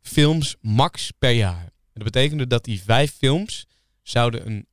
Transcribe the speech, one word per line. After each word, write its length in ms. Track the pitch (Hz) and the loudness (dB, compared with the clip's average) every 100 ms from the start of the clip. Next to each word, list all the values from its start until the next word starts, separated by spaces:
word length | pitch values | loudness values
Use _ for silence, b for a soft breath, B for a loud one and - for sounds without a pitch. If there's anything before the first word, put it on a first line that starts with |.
films 560 | - - 147 160 143 - | -2 2 4 4 -2 -6
max 500 | 113 107 156 - - - | -2 2 2 0 -12 -2
per 120 | 127 | 2
jaar. 320 | 120 101 87 | 2 0 -4
En 380 | 85 _ _ - | -12 _ _ -8
dat 100 | 104 | -4
betekende 340 | 127 143 151 127 | 0 0 0 0
dat 180 | 120 | -2
die 180 | - 101 | -2 -8
vijf 300 | 95 117 147 - | 2 2 2 0
films 500 | 131 151 208 - - _ _ _ | 0 0 -2 -12 -16 _ _ _
zouden 440 | - 123 120 117 - | -6 0 0 -2 -8
een 200 | 107 - | -10 -10